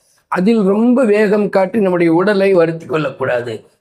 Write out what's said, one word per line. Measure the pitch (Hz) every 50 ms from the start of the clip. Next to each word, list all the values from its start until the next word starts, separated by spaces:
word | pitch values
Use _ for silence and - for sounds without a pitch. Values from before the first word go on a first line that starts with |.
| _ _ _ _ _ -
அதில் | 156 180 180 226 233 220
ரொம்ப | 190 190 202 214 233 247 240 269 254
வேகம் | 208 202 214 214 185 214 214 202 -
காட்டி | - 196 190 185 - 226
நம்முடைய | 196 185 180 175 175 165
உடலை | 160 175 185 208 208 190 196 196
வருத்தி | 190 170 165 165 165 160 -
கொள்ளக்கூடாது. | 117 175 156 147 131 135 - 131 127 123 120 120 120 110 101 _ _ _ _